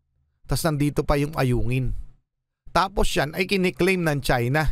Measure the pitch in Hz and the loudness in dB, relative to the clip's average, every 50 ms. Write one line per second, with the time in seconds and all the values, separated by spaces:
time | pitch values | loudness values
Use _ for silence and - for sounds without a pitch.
0 | _ _ _ _ _ _ _ _ - - 139 - - 165 151 139 147 147 139 - | _ _ _ _ _ _ _ _ -6 -4 -2 0 0 0 0 0 0 0 0 0
1 | 143 - 151 143 143 156 160 135 135 127 123 117 107 117 127 131 127 - - - | 0 0 0 0 0 -2 -2 -2 0 0 2 0 0 0 0 0 -2 -2 -4 -6
2 | - - - _ _ _ _ _ _ _ _ _ _ - - 165 185 196 196 226 | -8 -12 -16 _ _ _ _ _ _ _ _ _ _ -4 0 0 0 0 0 0
3 | 208 - - 175 139 147 165 175 190 185 202 190 180 180 - - 175 180 190 180 | 0 2 2 0 -2 -2 -2 -4 -2 0 0 2 2 0 0 2 2 2 2 2
4 | 170 160 147 143 - - 143 123 120 120 135 156 156 127 | 0 0 0 0 0 0 0 0 0 0 0 0 0 0